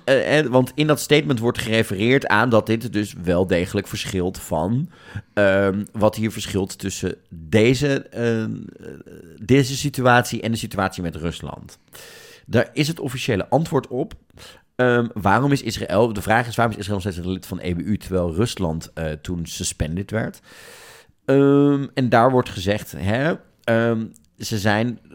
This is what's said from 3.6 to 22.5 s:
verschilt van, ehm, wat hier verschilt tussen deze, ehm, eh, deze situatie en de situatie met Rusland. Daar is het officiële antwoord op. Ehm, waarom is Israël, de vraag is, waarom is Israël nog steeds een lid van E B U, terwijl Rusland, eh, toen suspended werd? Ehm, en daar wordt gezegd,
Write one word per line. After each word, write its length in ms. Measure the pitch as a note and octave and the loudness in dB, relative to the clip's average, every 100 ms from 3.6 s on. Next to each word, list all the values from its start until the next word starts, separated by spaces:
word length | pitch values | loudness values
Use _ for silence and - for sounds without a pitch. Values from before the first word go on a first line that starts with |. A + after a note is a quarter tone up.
| F2+ G2+ - | 0 -4 -4
verschilt 520 | G2+ - F#2+ F2+ F#2 | -8 -4 -2 -2 -6
van, 500 | - D#2+ F2 A#2+ E3+ - - G#2 - | -6 -4 0 -2 -4 -10 -16 -16 -8
ehm, 500 | - G2+ G2 G2 G2 G#2 | 2 4 4 2 0 -4
wat 240 | A2 G#2+ A2 | 0 0 2
hier 160 | A2 | -4
verschilt 480 | G#2 - G2+ F#2+ - | -6 -6 -4 -4 -6
tussen 360 | G2 - F#2 - _ | -8 -6 -6 -8 _
deze, 800 | E2+ D#2+ G#2+ A2+ C3 C#3+ C#3 - | -18 0 4 4 4 0 -2 -4
ehm, 420 | - A#2 A2+ A2 G#2+ - - | -4 -2 -2 -4 -8 -12 -16
eh, 80 | - C#2+ - E2 E2+ D2+ A2+ | -18 -18 -20 -20 -20 -8 4
deze 320 | C3+ B2+ C3+ | 4 4 0
situatie 640 | D3 C3 B2+ A#2+ A#2+ A#2+ | -4 0 4 4 4 -2
en 100 | A2+ | -4
de 60 | A2+ | -4
situatie 460 | G#2+ F#2 F#2+ - | -4 -4 -4 -4
met 120 | E2+ D#2+ | -8 -6
Rusland. 640 | E2 - C#2 - - - _ - - - - - - | -6 -6 -10 -12 -16 -20 _ -20 -20 -20 -20 -20 -2
Daar 240 | G#2 - | 0 0
is 140 | - D3 | -2 -2
het 120 | E3 | -2
officiële 500 | C#3 B2 - G2+ - | -6 -6 -2 -2 0
antwoord 380 | C3 E3 C#3 - | 0 0 -2 -2
op. 260 | B2 D3+ - _ - - - _ - | -6 -8 -10 _ -20 -20 -20 _ 0
Ehm, 320 | B2 A#2+ A#2 | 4 4 2
waarom 380 | - G2 G#2 C#3+ | 0 2 4 4
is 100 | C#3 | 0
Israël, 520 | A2+ - - F#2+ A#2+ | -2 -6 -2 2 2
de 80 | G2+ | 0
vraag 260 | F#2+ A2 A#2+ | 2 2 2
is, 80 | G#2+ | 0
waarom 180 | A#2+ G#2 | -2 -2
is 40 | |
Israël 180 | G2 G2+ | -4 -4
nog 80 | F#2+ | -4
steeds 140 | F2 F2 | -6 -6
een 60 | |
lid 120 | F#2 - | -6 -8
van 140 | F#2+ | -8
E 120 | F2 | -6
B 60 | E2+ | -4
U, 180 | D#2 G2+ | -2 -4
terwijl 360 | - F#2 F2 | -2 -2 -2
Rusland, 580 | D#2+ A#2+ - F2 D#2+ - | 0 -2 -2 -4 -4 -8
eh, 120 | - D#2+ | -8 -6
toen 340 | D#2 - F2 D#2+ | -6 -8 -8 -8
suspended 640 | - F2+ - D#2 E2+ G2+ | -8 -8 -4 -4 -6 -6
werd? 280 | G#2+ - - _ - - - - - _ _ - | -6 -6 -10 _ -20 -20 -20 -20 -20 _ _ 2
Ehm, 600 | C3+ C#3 C#3+ C#3+ C#3+ C#3 | 4 6 6 6 2 -2
en 160 | - B2 | -2 2
daar 220 | A#2+ B2 | 4 6
wordt 180 | B2+ | 4
gezegd, 440 | A#2+ | 0